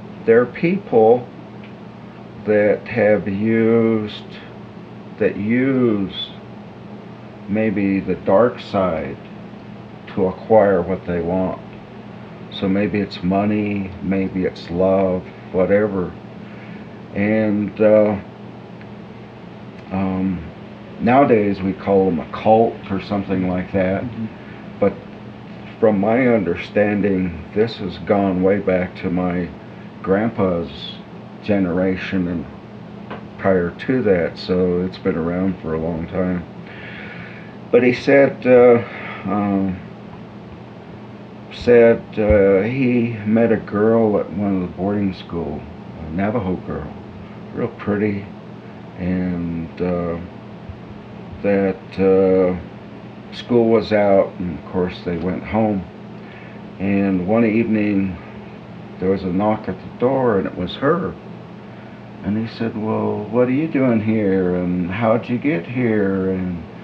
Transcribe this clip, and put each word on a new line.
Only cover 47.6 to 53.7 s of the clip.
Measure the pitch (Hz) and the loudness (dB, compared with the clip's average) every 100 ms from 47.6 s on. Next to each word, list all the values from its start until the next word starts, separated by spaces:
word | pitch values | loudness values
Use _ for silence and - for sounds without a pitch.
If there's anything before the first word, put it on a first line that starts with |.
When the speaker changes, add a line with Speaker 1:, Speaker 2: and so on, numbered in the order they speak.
| 117 | -6
Speaker 1:
pretty, | - - 101 107 101 101 - - - - - - - | -6 -4 0 0 -2 -6 -14 -16 -16 -16 -16 -14 -6
and, | 90 92 90 87 85 82 80 71 | -2 0 -2 -2 -4 -6 -8 -4
uh, | 90 87 87 82 87 - - - - - - - - - - - | -2 -2 -2 -6 -8 -14 -16 -16 -16 -16 -16 -16 -16 -16 -14 -4
that, | 101 98 98 92 - - | 0 2 2 -2 -6 2
uh, | 95 95 95 95 92 90 - - - - - - - | 4 6 6 6 4 0 -6 -16 -16 -16 -16 -16 -14
school | - - 120 | -12 2 4
was | 113 | 6